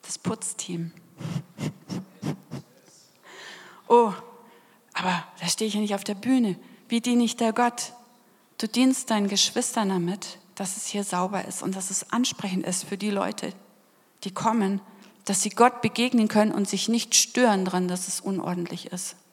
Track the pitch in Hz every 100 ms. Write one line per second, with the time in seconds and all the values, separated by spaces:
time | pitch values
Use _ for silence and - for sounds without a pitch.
0 | - - - 226 - - - 175 165 -
1 | - - - - - - 156 - - -
2 | - - - 92 - - - - _ -
3 | _ _ - - - - - - - 233
4 | 226 180 - - - - _ _ _ -
5 | 180 180 160 - 170 - 220 208 214 202
6 | - 202 220 262 226 175 - - - 233
7 | 233 240 233 - 233 220 240 - - -
8 | - _ _ _ _ _ 220 233 262 262
9 | - 214 202 202 - - 247 - 202 190
10 | 175 196 - - _ - 190 - - 208
11 | 202 180 185 202 - - - 190 185 196
12 | - 233 254 - 196 185 - 180 - 202
13 | 208 202 190 208 - - - _ _ _
14 | _ _ 202 190 233 226 196 196 - -
15 | - - - 196 214 - 240 247 220 -
16 | 247 247 214 214 214 214 196 196 - 233
17 | - - - - 247 202 185 185 180 180
18 | 180 - - 190 - 180 170 180 - 180
19 | - - _